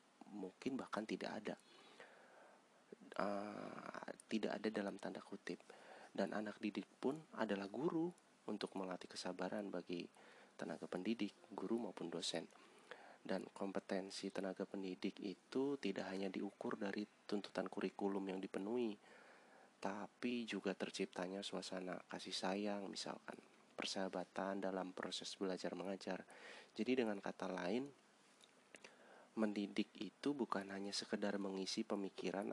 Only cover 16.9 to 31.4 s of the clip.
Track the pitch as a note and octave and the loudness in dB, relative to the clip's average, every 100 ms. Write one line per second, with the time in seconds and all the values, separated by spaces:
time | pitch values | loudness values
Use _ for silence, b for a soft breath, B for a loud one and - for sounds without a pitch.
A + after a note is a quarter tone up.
16.9 | G2 G#2 - - G#2 G2 - F#2+ - F#2+ | 0 -2 -4 0 0 2 0 0 2 0
17.9 | - G2+ G2 F#2+ F#2+ F#2+ - G2 B2 A#2 | 4 4 4 2 0 0 0 2 4 4
18.9 | G#2 B B B B B B B - G2+ | 0 B B B B B B B -4 -2
19.9 | G2+ G2+ - A#2+ B2 A2+ G2 G2 F#2 F#2+ | -2 -6 -2 0 2 2 2 2 2 0
20.9 | - F#2+ - F2+ G2 G2+ F#2+ F#2 F#2 F#2 | 2 0 2 0 0 -2 -2 -2 -2 -2
21.9 | F2 - F2+ F#2+ F#2 F#2+ G2 G#2 G2+ F#2+ | -4 -4 -8 -4 0 2 4 4 2 -2
22.9 | - - - - - - - - - - | -4 -4 -4 -6 -10 -12 -20 -14 -2 0
23.9 | - F#2+ F#2 F2+ - F#2+ G2 F#2+ F#2+ F#2 | 2 2 2 -2 0 2 2 2 2 0
24.9 | F2+ F#2 - - - G2 F2+ F2+ E2+ F2+ | 0 -2 -2 -4 0 2 2 0 0 0
25.9 | F#2+ - F#2 - B B B B - A2 | 0 0 -2 -4 B B B B 0 4
26.9 | B2+ A2+ G2+ G2+ - F#2+ F#2 F2 A2+ C#3 | 6 6 4 -2 -2 0 2 2 2 0
27.9 | C3+ - - - - - - - - B | -6 -20 -20 -20 -20 -20 -20 -20 -18 B
28.9 | B B B B - G#2+ G#2 G2+ G2+ G2+ | B B B B 2 2 4 0 2 0
29.9 | - G2 - C3+ D3 A2+ F#2+ G2 G2 G2+ | 0 -6 0 0 2 2 2 0 -2 -2
30.9 | - - G#2 G#2 G2 | -2 0 2 2 2